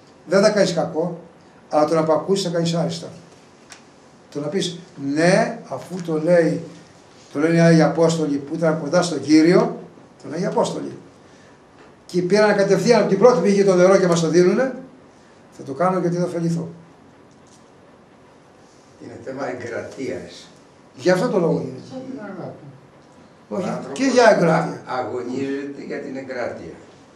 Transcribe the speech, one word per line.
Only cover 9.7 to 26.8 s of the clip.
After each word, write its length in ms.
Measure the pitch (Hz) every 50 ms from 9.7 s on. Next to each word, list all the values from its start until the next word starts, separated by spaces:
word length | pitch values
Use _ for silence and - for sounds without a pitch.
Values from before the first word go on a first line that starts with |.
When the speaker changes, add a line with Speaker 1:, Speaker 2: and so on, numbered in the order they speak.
| - - - - - - - - _ _ -
Speaker 1:
το 60 | 135
λένε 120 | 147 170
οι 40 | 196
Απόστολοι. 520 | 220 - 240 165 - 165 151 139 139 135 - - - - - - - - - - - - _ _ _ _ - - - - _ _
Και 160 | - 175 175
πήραν 340 | 175 175 202 214 214 208 190
κατευθείαν 440 | 196 190 196 190 165 - 233 233 214
από 100 | 190 -
την 100 | 190 196
πρώτη 220 | 226 247 247 -
πηγή 220 | 185 202 196 202 196
το 120 | 196 180
νερό 220 | 180 180 185 196
και 100 | 185 185
μας 120 | 175 170 170
το 80 | 165
δίνουνε, 480 | 156 151 175 180 185 208 233 262 269 254 - - - - - - - - - - - - - - - -
θα 60 | - 131
το 100 | 135 135
κάνω 260 | 147 175 185 185 180
γιατί 160 | 170 170 170
θα 80 | 175 175
ωφεληθώ. 440 | 160 - 175 165 165 165 170 165 - - - - - - - - - - - - - _ _ - _ - - - _ _ - - - - - - _ _ - - - - - _ _ - - - - _ - _ - - - -
Speaker 2:
Είναι 160 | 123 117 113 117
θέμα 260 | 131 131 139 131 123
εγκρατείας. 1000 | 123 113 117 113 113 107 - - - 139 135 - - - 85 - - - - - - - - - _ _ - - _
Speaker 1:
Γι' 140 | 123 123 175
αυτό 180 | 185 170 247 -
το 100 | 208 190
λόγο 200 | 170 156 143 131
είναι. 200 | 127 127 127 - - -
Speaker 3:
Σαν 120 | 254 262 - -
την 80 | 269 214
αγάπη. 460 | 208 202 185 170 143 127 - - 147 139 - - - - _ - - - - - - - _ - - -
Speaker 1:
Όχι, 140 | 208 196 175
Speaker 2:
Ο 40 | -
άνθρωπος 280 | - - - - 139 -
Speaker 1:
και 60 | 269
για 240 | 269 233 247 233 214 190
εγκράτεια. 460 | 175 175 165 165 165 160 143 139 131 -
Speaker 2:
α-, 100 | 131 127 127
αγωνίζεται 840 | 127 - 123 123 123 127 131 135 135 139 139 139 143 143 139 123 -
για 120 | 101 117 -
την 160 | - 131 127
εγκράτεια. 580 | 135 135 127 127 123 113 - - 110 - - - -